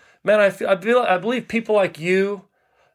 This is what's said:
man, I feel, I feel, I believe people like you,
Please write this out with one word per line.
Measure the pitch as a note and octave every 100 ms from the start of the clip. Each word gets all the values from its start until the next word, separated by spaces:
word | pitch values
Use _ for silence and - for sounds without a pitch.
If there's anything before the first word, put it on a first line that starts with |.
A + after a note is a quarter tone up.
| _ _
man, | F#3+ G#3+
I | G3
feel, | F#3+ -
I | F#3+
feel, | G#3 B3
I | A#3+ F3+
believe | G3+ B3+ A#3
people | A3+ A3+
like | G#3+ F3+ D#3
you, | E3+ F#3+ G3 G3 - _ _ _ _